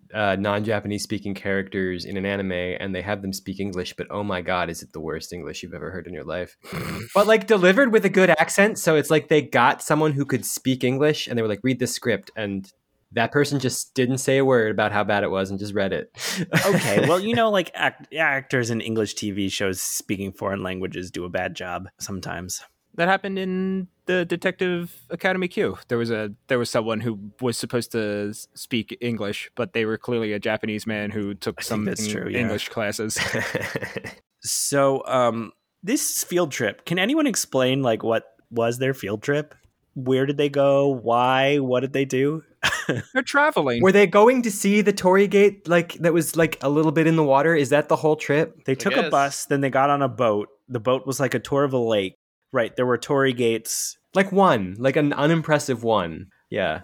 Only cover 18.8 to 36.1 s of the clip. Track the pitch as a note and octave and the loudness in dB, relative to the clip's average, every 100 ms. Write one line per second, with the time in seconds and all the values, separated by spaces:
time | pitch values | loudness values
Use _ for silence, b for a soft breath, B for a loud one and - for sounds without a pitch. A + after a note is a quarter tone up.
18.8 | G#2+ A2 G#2 - G#2 G2 G2 - G2 F#2 | -2 -2 -2 -4 -6 -2 -2 -2 -2 -2
19.8 | - - - G2 G2 - G2+ G2 F#2 F#2 | -6 -8 -6 -6 -6 -6 -6 -4 -6 -6
20.8 | F#2 F2+ F2+ E2 F2+ F2+ F#2 E2 F2+ F2+ | -6 -8 -10 -8 -6 -4 -4 -6 -8 -8
21.8 | F#2+ - - F#2+ F2+ F2 F#2 - - _ | -10 -14 -10 -10 -8 -10 -10 -12 -14 _
22.8 | _ - F3 F#3+ G3+ F#3+ F#3 F#3 F#3+ F#3+ | _ -2 0 0 -2 -6 -4 -4 -4 -4
23.8 | F3+ _ - F#3 F3 F3 F#3+ - F#3 F3 | -8 _ -4 -2 -2 -2 -4 -2 -2 -2
24.8 | F3 - - E3+ F#3+ F#3 F3+ A3 B2 F#2 | -6 -12 -14 -4 -2 -2 -2 -2 -2 -4
25.8 | - A#2+ A#2 A2 G#2+ G2+ - B2 A#2 B2 | -4 -2 -2 -2 -4 -8 -2 -2 0 -2
26.8 | A2 A2 A#2 G#2 G2+ - B2+ A#2 A2+ A#2+ | -2 -2 -4 -6 -10 -6 -4 -4 -4 -4
27.8 | - A#2 G#2 G#2 G#2 A2 - - - A#2 | -2 -2 -2 -2 -6 -8 -16 -18 -4 -4
28.8 | G#2 - A#2+ A2 G2+ - - - A2 A2+ | -4 -6 -6 -4 -4 -6 -8 -8 -4 -2
29.8 | A2 A2 - A#2+ G#2+ G#2 A2+ G#2+ A2 G#2+ | -2 -2 -4 -2 -2 -2 -2 -2 -2 -4
30.8 | A2 G#2+ G#2 G#2+ G2+ G2+ A2+ - - G#2+ | -4 -4 -4 -4 -6 -6 -8 -6 -6 -4
31.8 | G2+ F#2+ G#2+ G#2 F#2 G2 G#2+ G#2 - - | -4 -4 -6 -6 -4 -4 -2 -4 -6 -4
32.8 | G#2 G#2+ A2 - - A2 - - - - | -4 -4 -4 -4 -4 -4 -4 -6 -6 -8
33.8 | - - - - _ _ - - - C#3+ | -10 -12 -12 -16 _ _ -6 -4 0 2
34.8 | C#3 C3+ - B2+ A#2+ A2+ G#2 - _ _ | 4 2 0 2 2 0 -8 -14 _ _
35.8 | F3+ D4 - | -4 -2 -2